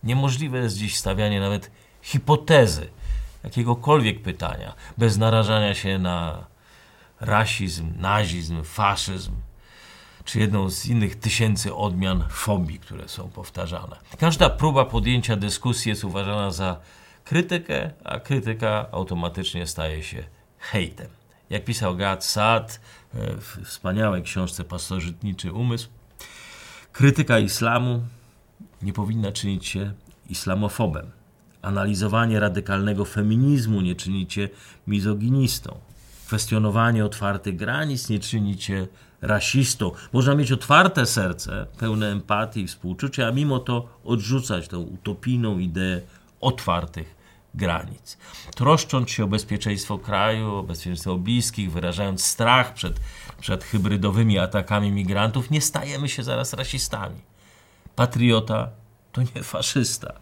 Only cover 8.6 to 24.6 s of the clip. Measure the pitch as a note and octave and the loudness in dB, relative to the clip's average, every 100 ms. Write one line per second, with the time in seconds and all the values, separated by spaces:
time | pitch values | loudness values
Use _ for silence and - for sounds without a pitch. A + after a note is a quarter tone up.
8.6 | D#2 - G2+ G2 - F#2 F2+ G2 - - | -6 0 2 2 -4 -6 -6 -8 -10 -16
9.6 | - - - - - - - A2+ G#2+ G2+ | -20 -20 -20 -20 -20 -18 -6 0 2 2
10.6 | F#2+ - - A#2+ G#2 - A2+ - A2+ G#2 | 0 -4 0 2 2 0 -2 2 2 2
11.6 | G2+ - G#2 F2+ F#2+ F#2 E2+ - - G2+ | 0 -2 -2 0 0 0 0 -2 0 0
12.6 | E2 E2 - - - - F#2 F#2+ F#2 - | 0 -4 -12 -14 -12 -12 -12 -12 -12 -8
13.6 | F2 F2 - - - - D#3+ D3+ E3 - | -6 -6 -10 -16 -20 2 2 6 4 6
14.6 | D#3 C3+ B2+ A2+ G#2 B2 A#2 G#2+ G2+ - | 2 4 4 2 2 2 2 0 0 -2
15.6 | B2 A2+ A2+ G#2 G2 F#2 G2 G#2 G2+ F2 | -2 0 0 -2 -4 -4 -2 -2 -2 -2
16.6 | F#2 E2+ - - - - - E3 F3 F3 | -2 -4 -10 -20 -20 -20 -2 0 2 -2
17.6 | E3+ C#2 - - - - - C3+ A2 A2 | -2 -4 -4 -8 -8 -8 -2 -2 -2 -2
18.6 | A2+ G#2+ G#2 - F#2 F2 E2+ E2 F#2 F2 | 0 0 -2 -6 -4 -4 -4 -4 -6 -6
19.6 | E2+ - D#2+ D#2 D2+ - - - _ _ | -6 -4 -4 -6 -8 -12 -14 -18 _ _
20.6 | - A2 E2 - - - _ _ _ G2 | -6 -4 -4 -6 -18 -18 _ _ _ -8
21.6 | - A2+ G2 F2+ G2 F#2+ - - G#2+ A2+ | -4 -2 -2 0 0 0 -2 2 4 4
22.6 | A2+ - - - _ - - - G#2 - | 0 -14 -18 -20 _ -8 -6 -8 -10 -16
23.6 | F#2+ - F#2 G2 A2 F#2 E2+ F#2+ F2+ - | -14 -8 -2 2 2 2 -2 -4 -4 -4